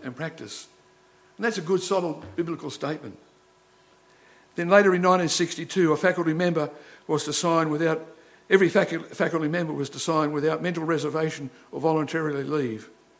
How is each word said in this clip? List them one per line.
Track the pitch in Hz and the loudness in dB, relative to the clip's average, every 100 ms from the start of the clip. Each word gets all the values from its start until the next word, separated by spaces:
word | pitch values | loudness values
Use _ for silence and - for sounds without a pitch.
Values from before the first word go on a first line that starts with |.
and | 131 123 | -14 -10
practice." | 160 - 110 - - _ _ _ _ _ _ - | -12 -10 -14 -14 -16 _ _ _ _ _ _ -6
And | |
that's | 226 214 | -4 -4
a | |
good, | 160 190 | -2 -2
solid | - 196 175 151 - - | 0 0 0 -6 -8 -6
biblical | 170 160 143 | -6 -6 -8
statement. | - 139 156 117 - _ _ _ _ _ _ _ _ _ _ - - _ - | -8 -6 -6 -10 -18 _ _ _ _ _ _ _ _ _ _ -20 -20 _ -6
Then | 170 | 6
later | 202 196 180 | 8 8 6
in | |
nineteen | 180 185 165 | 4 4 2
sixty-two, | - 165 - 165 190 165 | 0 -2 -4 -4 2 2
a | 151 | 4
faculty | 185 175 160 | 2 2 0
member | 160 175 160 147 - - - - | 2 2 0 -2 -8 -20 -20 -4
was | 151 147 | -2 -2
to | |
sign | 143 175 165 156 | -2 2 2 2
without, | 151 165 156 - - - - _ | 0 0 0 -6 -20 -20 -20 _
every | 190 185 | 6 6
facu-, | - 175 165 - | 4 2 -4 -8
faculty | - 160 160 151 | -2 0 0 0
member | 175 160 | -2 -2
was | 143 139 | -4 -6
to | 135 | -4
sign | - 160 147 | -2 0 0
without | 147 156 160 | 0 0 0
mental | 175 170 160 | -2 -2 -2
reservation | 160 147 156 160 143 135 - - | 0 0 -2 -2 -4 -12 -14 -12
or | 135 | -2
voluntarily | 156 160 147 165 156 139 135 | 0 2 0 -2 -4 -4 -4
leave. | 151 127 110 - - _ | -2 -4 -6 -14 -20 _